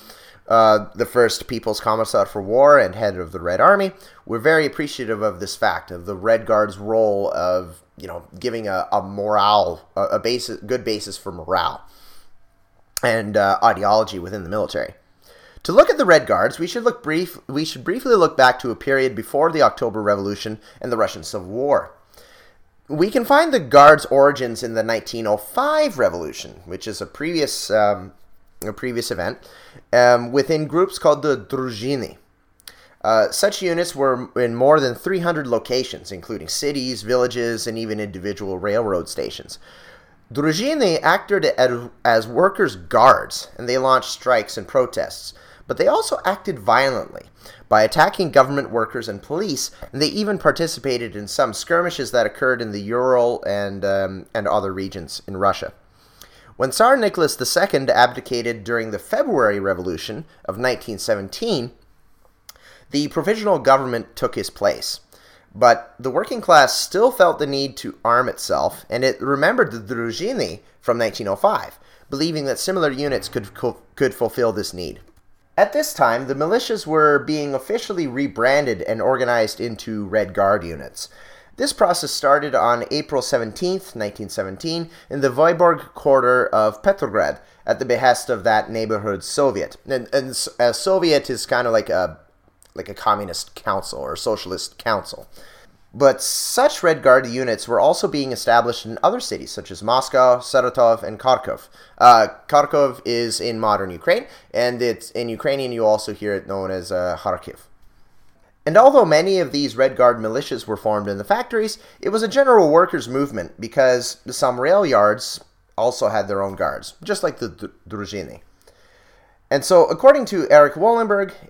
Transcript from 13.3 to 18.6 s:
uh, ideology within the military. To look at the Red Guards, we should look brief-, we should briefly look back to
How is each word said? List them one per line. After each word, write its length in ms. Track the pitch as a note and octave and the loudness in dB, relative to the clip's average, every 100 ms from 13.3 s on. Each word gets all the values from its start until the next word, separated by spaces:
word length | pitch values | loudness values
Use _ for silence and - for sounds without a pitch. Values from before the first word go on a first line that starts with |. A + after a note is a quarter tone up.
| G#2 | 2
uh, 240 | G2 G2 | 2 4
ideology 560 | A2+ F#2 G2 G#2+ A2 F#2+ | 4 4 4 2 2 -4
within 240 | F2 G2+ | -10 -10
the 80 | E2+ | -6
military. 440 | G#2 F2+ E2+ G#1 - _ _ _ - _ - | -4 -4 -4 -8 -10 _ _ _ -20 _ -10
To 80 | - | 4
look 180 | G3 E4+ | 6 6
at 80 | G4 | 4
the 80 | A3 | 4
Red 200 | D#3+ A#2 | 4 4
Guards, 320 | F#2+ A2 - | 0 0 -2
we 80 | E3 | -6
should 160 | A#3+ | -4
look 180 | A#3 A#3 | -2 -4
brief-, 380 | D#3 D#3 F3+ - - | -4 -4 -4 -10 -10
we 180 | C3+ | -6
should 200 | D#3 C3 | -6 -6
briefly 320 | B2 A3 C4 A3 | -6 -4 2 4
look 200 | D#3+ - | 4 4
back 220 | B2+ | 4
to 120 | B2 | 4